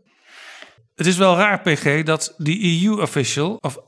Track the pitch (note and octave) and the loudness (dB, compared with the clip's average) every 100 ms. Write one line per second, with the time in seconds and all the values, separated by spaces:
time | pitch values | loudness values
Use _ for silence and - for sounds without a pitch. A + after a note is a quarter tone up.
0 | _ _ _ - - - - _ _ _ | _ _ _ -20 -20 -20 -20 _ _ _
1 | E3+ F3+ F#3+ F3 G#3 G3 F3+ D3 - D3 | -2 2 4 4 2 0 0 0 2 0
2 | D#3+ D#3 - - D3+ F3+ F#3+ E3 G3 G#3 | 0 -2 -4 -6 -2 0 0 2 0 0
3 | E3+ - B2 - D#3 G#3+ D3+ - | -2 -2 -2 -2 -4 -4 -8 -10